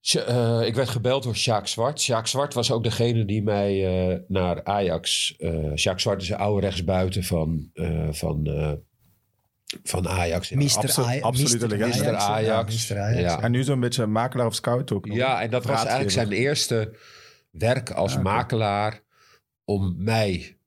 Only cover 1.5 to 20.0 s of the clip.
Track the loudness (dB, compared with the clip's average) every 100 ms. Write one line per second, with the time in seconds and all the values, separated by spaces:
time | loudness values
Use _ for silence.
1.5 | 2 0 -2 -2 0 0 0 0 -2 -2
2.5 | 0 0 0 0 2 2 2 2 0 0
3.5 | 2 2 2 2 2 2 0 -2 0 0
4.5 | 0 -2 0 0 0 -2 -2 -2 -4 -4
5.5 | -2 -2 0 -2 0 -2 -2 -2 -2 0
6.5 | 0 0 -2 0 0 0 -2 -2 0 0
7.5 | -2 -6 -6 -4 -2 -2 -4 -4 -2 -2
8.5 | 0 -2 -4 -10 _ _ _ _ _ _
9.5 | _ _ -12 -4 -2 0 0 0 -2 -2
10.5 | 0 2 2 2 2 2 2 0 2 2
11.5 | 2 0 0 0 0 0 2 0 2 2
12.5 | 0 0 -4 -4 -2 0 2 2 0 0
13.5 | 0 0 0 0 0 0 0 0 0 0
14.5 | 0 0 0 0 -4 -2 -2 0 0 0
15.5 | -2 0 0 2 0 2 0 0 0 0
16.5 | 0 0 0 -2 -8 -20 -20 -20 -20 _
17.5 | -2 2 2 -2 -2 0 2 2 0 0
18.5 | 0 2 0 0 -4 _ _ -20 -20 _
19.5 | _ -4 0 0 -2